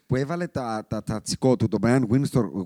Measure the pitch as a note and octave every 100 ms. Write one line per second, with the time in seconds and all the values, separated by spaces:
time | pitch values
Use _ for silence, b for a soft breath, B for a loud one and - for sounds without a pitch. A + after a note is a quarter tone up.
0 | _ B2+ C#3 F3 F3 D3 A#2+ A2 G#2+ A2
1 | - G#2+ - - C3 B2 A2+ G#2 A2 B2+
2 | A#2+ B2 C#3+ C3+ G2+ D2+